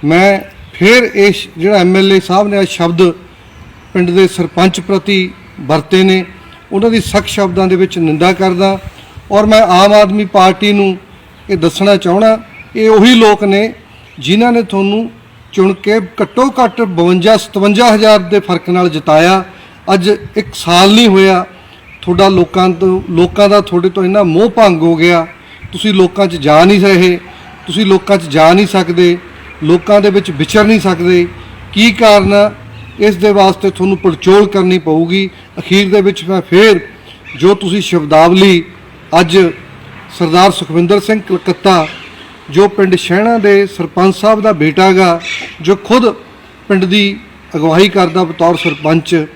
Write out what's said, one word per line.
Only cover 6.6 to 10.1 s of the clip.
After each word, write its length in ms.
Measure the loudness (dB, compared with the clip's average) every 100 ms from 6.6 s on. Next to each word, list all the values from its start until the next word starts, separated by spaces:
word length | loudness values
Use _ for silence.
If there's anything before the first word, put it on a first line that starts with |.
| -8
ਉਹਨਾਂ 180 | -2 -2
ਦੀ 120 | -2
ਸਖਤ 260 | -2 -4 -4
ਸ਼ਬਦਾਂ 400 | -4 -4 -2 -2
ਦੇ 80 | 0
ਵਿੱਚ 220 | 0 0
ਨਿੰਦਾ 360 | -2 0 0
ਕਰਦਾ 460 | 0 -2 0 -2 -4 -10 -20 -20 -20 -4
ਔਰ 140 | 0 2
ਮੈਂ 160 | 2
ਆਮ 320 | 4 2 4
ਆਦਮੀ 320 | 4 2